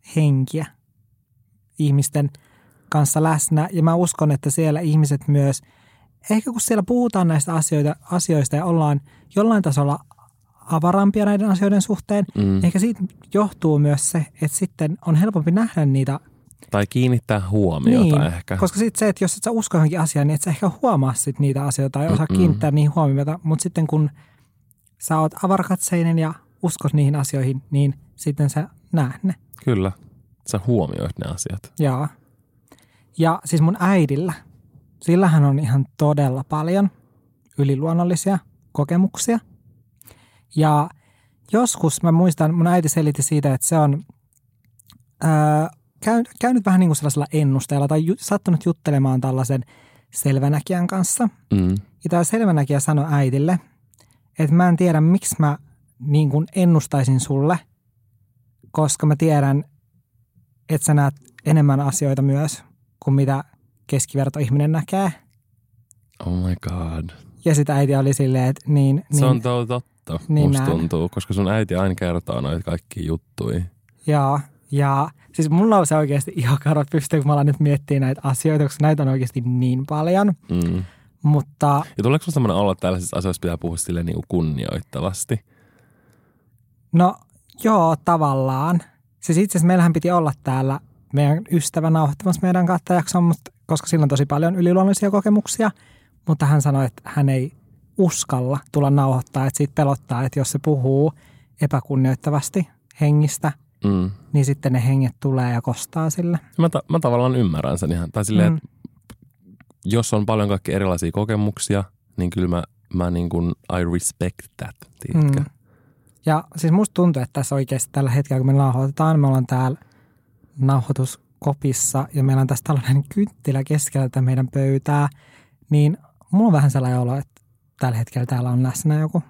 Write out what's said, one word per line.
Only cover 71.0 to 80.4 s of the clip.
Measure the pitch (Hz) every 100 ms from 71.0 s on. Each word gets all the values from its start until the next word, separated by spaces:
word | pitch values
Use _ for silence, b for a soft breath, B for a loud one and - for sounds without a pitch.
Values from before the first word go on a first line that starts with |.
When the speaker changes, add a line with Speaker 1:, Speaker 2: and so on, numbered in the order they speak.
| 87
Speaker 2:
koska | - -
sun | 98 95
äiti | 110 98
aina | 87 95
kertoo | 87 90 85 - 60
noita | 67 85
kaikkia | 90 85 _ - 80
juttuja. | 80 _ - 57 85 90 _ _ _ -
Speaker 1:
Joo, | 147 139 143 143 _ _
ja | 143 139 139 147 b b
siis | - 156
mun | 170 220
lause | 208 151 156
oikeasti | 147 143 156 175
ihan | 120 139
karvat | 151 151 143
pystyy, | 160 139 160
kun | 139
mä |
alan | 147 143
nyt | 143
miettimään | 147 143 - 139
näitä | 131 139
asioita, | 139 123 160 156
koska | 143 - 151
näitä | 151
on | 135
oikeasti | 135 123 131
niin | 120 123 127 127 139
paljon. | 151 160 185 208 170